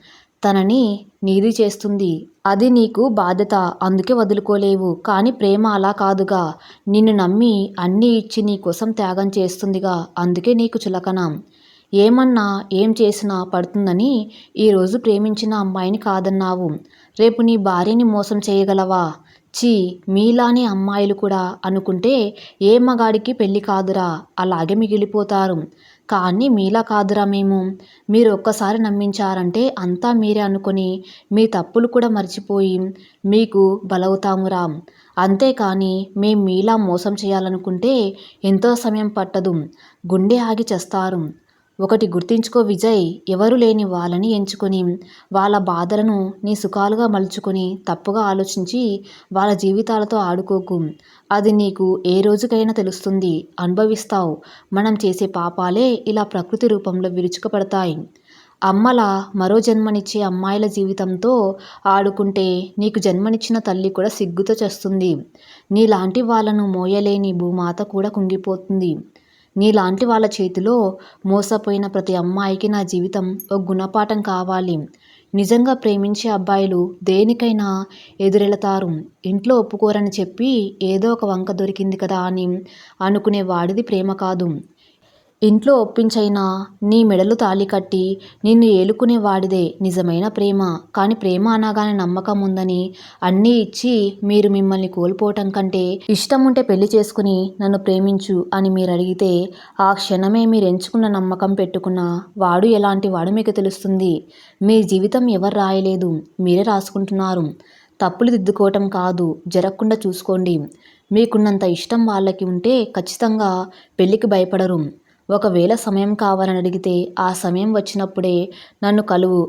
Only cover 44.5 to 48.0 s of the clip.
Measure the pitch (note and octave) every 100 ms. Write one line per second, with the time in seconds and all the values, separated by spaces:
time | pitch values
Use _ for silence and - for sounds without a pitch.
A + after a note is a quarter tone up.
44.5 | - G3+ F#3+ F3+ F3+ - - - G3 G3+
45.5 | G#3 F#3 E3+ F3 G#3 G#3+ G3+ F#3+ G3 G#3
46.5 | G#3+ G3 G3+ G3+ A3 A#3 G3+ F#3+ G3+ G3+
47.5 | F#3+ F#3 F#3 - E3+